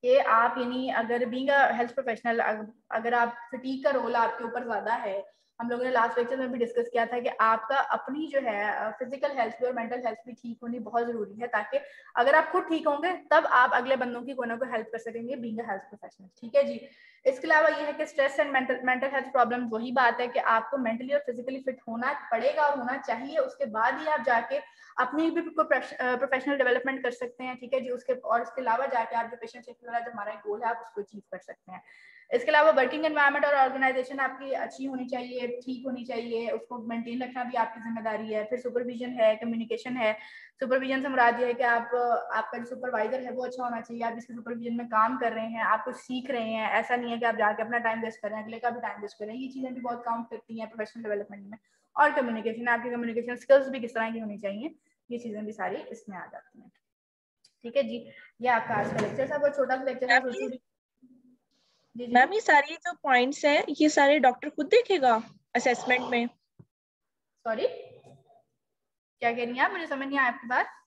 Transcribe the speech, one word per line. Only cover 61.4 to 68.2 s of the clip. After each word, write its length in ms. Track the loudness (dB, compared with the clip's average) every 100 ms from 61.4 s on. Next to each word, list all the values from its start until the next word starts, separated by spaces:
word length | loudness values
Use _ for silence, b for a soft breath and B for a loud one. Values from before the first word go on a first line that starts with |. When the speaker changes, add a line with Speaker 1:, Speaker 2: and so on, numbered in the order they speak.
| _ _ _ _ _ -12
Speaker 1:
जी, 100 | 4
जी। 60 |
Speaker 2:
मैम, 200 | 6 8
ये 80 | 4
सारे 340 | 6 6 6
जो 180 | -4 -10
पॉइंट्स 520 | -6 4 6 6 2
हैं, 200 | 4 4 2
ये 200 | 4 4
सारे 300 | 8 8 8
डॉक्टर 300 | 6 4 -6
खुद 160 | -4 4
देखेगा 560 | 6 6 4 4 4 0 -18 _
असेसमेंट 480 | 0 2 0 2 0 2
में? 180 | -2 -2 _ _ _ -20 _ _ _ _ _ _ _
Speaker 1:
सॉरी, 220 | -4 -2 -2 -4 -16 -20 -20 -20